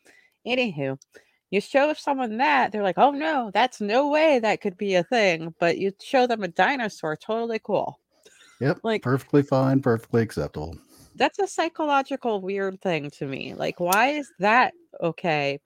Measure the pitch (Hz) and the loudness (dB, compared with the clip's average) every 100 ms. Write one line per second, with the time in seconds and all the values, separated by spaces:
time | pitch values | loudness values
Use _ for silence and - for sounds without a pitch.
0 | _ _ _ _ 208 254 247 151 135 135 | _ _ _ _ -4 -2 -2 -4 -6 -6
1 | _ - _ _ _ 113 - 269 294 311 | _ -20 _ _ _ -4 0 2 2 0
2 | - 269 247 220 294 277 208 214 202 175 | -4 -4 -4 -2 2 2 0 0 -2 4
3 | 254 277 311 294 226 202 247 - 208 233 | 4 2 -2 -2 -2 0 0 -2 -2 0
4 | 285 302 320 262 214 175 208 180 202 185 | 2 2 4 4 2 0 -4 -4 0 0
5 | 170 240 202 165 165 - 170 - 196 - | 2 2 2 0 -4 0 0 0 -4 -6
6 | - 262 254 226 185 - 190 277 214 - | 0 2 2 0 -2 2 2 0 -6 -6
7 | 160 156 - 220 233 220 - 175 - - | -6 -6 -6 -6 -4 -6 -2 -2 -2 -10
8 | _ _ _ _ - - 135 180 226 214 | _ _ _ _ -20 -2 -2 0 -2 -2
9 | 123 131 - 147 139 135 135 135 131 113 | 0 -2 2 2 4 2 2 2 2 0
10 | - 117 110 - - - - 80 _ - | 0 0 0 -2 -6 -6 -10 -12 _ -20
11 | - - 285 - 381 - 330 - 311 277 | -18 -2 -2 0 -4 -2 -4 -4 0 0
12 | 269 269 240 208 190 196 196 190 190 160 | -2 -4 -4 -4 -4 -4 -4 -4 -2 -2
13 | 143 - 143 135 131 - 160 - 175 196 | -4 -8 -8 -8 -10 -6 -6 -2 2 2
14 | 254 302 277 - 196 240 226 - _ - | 2 0 -8 -2 2 4 2 -2 _ -6
15 | 170 - 175 151 143 139 | -6 -2 -2 0 -2 -4